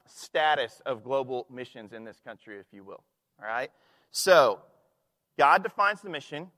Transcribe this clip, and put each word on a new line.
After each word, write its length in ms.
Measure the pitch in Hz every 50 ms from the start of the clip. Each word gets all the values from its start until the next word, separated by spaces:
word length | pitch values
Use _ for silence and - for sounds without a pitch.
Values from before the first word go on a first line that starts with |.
| _
status 760 | _ - - - - - 165 156 156 151 139 120 110 - - -
of 180 | 151 127 110 107
global 440 | 123 135 135 131 123 131 123 - -
missions 440 | 127 127 123 - - 120 107 101 113
in 100 | 113 113
this 180 | 110 98 _ _
country, 340 | 123 107 - _ 110 101 101
if 80 | 92 _
you 120 | - 98 95
will. 200 | 98 95 - _ _ _ _ _ _ _ _
All 60 | 104
right? 240 | 107 113 123 135 - _ _ _ _ _ _ _ _
So, 480 | - - - 190 180 160 135 113 95 - - _ _ _ _ _ _ _ _ _ _ _ _ _ _
God 260 | - 143 143 170 196 190
defines 380 | 208 - 220 202 202 214 -
the 80 | - 190
mission. 420 | 160 143 - - 147 147 175 185 _